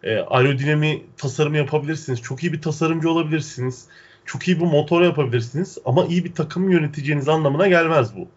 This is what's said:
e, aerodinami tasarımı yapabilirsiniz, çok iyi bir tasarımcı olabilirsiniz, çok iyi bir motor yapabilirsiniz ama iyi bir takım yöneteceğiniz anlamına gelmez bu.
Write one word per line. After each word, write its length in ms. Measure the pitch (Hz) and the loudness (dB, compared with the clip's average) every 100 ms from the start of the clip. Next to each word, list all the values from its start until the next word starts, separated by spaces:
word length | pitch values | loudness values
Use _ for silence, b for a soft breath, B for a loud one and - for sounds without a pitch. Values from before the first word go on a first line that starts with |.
e, 140 | - 110 | -2 -4
aerodinami 840 | - 127 135 135 139 151 156 151 - - | 0 2 4 2 0 2 0 -2 -8 -8
tasarımı 400 | 139 120 147 151 | -8 -2 0 0
yapabilirsiniz, 640 | 143 151 143 156 - 123 | 0 -2 -2 -8 -4 -6
çok 220 | - 131 | -6 -6
iyi 100 | 170 | -4
bir 80 | 156 | -4
tasarımcı 480 | 160 151 160 165 160 | -6 -2 -2 0 0
olabilirsiniz, 760 | 165 156 156 151 - 127 127 - B B B - | 0 0 -4 -4 -6 -6 -6 -16 B B B -12
çok 220 | 135 - | -8 -2
iyi 120 | 175 | 0
bir 60 | 170 | 4
motor 360 | 147 151 175 | 2 4 4
yapabilirsiniz 760 | 175 160 131 120 113 143 185 - - | 4 2 0 0 -2 -6 -6 -6 0
ama 200 | 131 160 | 2 2
iyi 200 | 175 175 | 0 -2
bir 80 | |
takım 360 | - 156 175 190 | -4 -6 -2 2
yöneteceğiniz 600 | 180 147 151 139 147 135 | 2 2 -4 -2 -2 2
anlamına 380 | 160 151 135 196 | 2 2 2 4
gelmez 480 | 175 165 160 113 95 | 4 4 2 2 -4
bu. 120 | 87 | -14